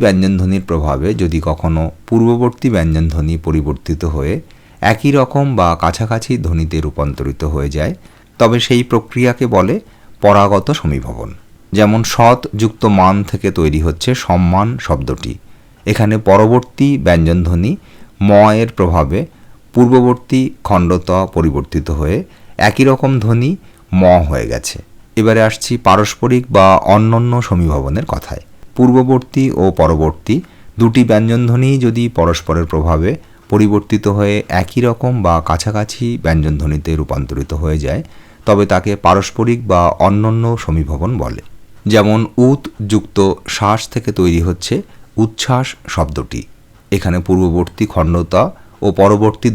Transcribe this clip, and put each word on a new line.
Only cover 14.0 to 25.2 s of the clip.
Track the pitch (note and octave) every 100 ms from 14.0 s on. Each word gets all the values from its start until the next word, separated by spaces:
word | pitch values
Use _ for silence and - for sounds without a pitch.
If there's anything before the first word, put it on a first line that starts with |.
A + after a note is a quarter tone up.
| - B2+
সম্মান | - F2+ F2 F#2+ G#2+ B2 -
শব্দটি। | C#2+ B1+ - A#1 - - - - _ G2+
এখানে | - G#2+ A2 G#2
পরবর্তী | G2 A2 B2 - - C#3+ C#3 D2+
ব্যঞ্জনধ্বনি | E2+ D#2+ F2 E2+ E2+ G#2 G3 - - - - G2+
ম | G2+ G#2+ A2
এর | A#2 -
প্রভাবে | F2+ E2 C#2 F#2+ D#3+ - - - -
পূর্ববর্তী | B2 A#2+ B2+ B2 B2 - C3 C3 - -
খণ্ডত | F#2+ F2 F2+ F#2 F#2 F#2+ E2+
পরিবর্তিত | D#2+ C#2 - D#2 C#2+ D2+
হয়ে | D2+ A2+ - - - - G#2
একই | - C3
রকম | C3 C3+ C3
ধ্বনি | G#2+ A#2 C3 F#3+ - - _ F#2
ম | F2+ F2+ D2+
হয়ে | C2+ A1
গেছে। | A#1 - - - - -
এবারে | -